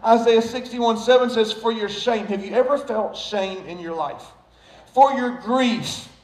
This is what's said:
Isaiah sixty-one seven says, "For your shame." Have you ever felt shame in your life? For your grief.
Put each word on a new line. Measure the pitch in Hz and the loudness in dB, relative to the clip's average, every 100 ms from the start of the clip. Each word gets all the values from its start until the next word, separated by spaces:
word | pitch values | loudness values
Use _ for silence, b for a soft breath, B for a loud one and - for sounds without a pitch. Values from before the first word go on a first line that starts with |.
Isaiah | 226 233 226 226 | 6 4 6 4
sixty-one | 226 254 - 240 233 220 | 2 -8 -8 -2 0 0
seven | 226 254 240 | 4 4 4
says, | 226 214 | 0 -2
"For | - 226 | -2 -4
your | 226 202 | -2 -6
shame." | - 247 226 202 | -4 -2 -2 -2
Have | 190 | -6
you | 190 240 | -2 0
ever | 254 285 | 2 0
felt | - 220 208 - | -2 -4 -4 -8
shame | - 202 190 190 147 | -6 -4 -4 -8 -12
in | 175 | -12
your | 170 | -10
life? | 165 143 143 - - _ B B B - 254 | -6 -6 -8 -18 -20 _ B B B -4 4
For | 269 | 4
your | 254 247 | 4 -4
grief. | 247 214 262 247 214 - - - - | -4 -2 2 2 0 -6 -10 -14 -20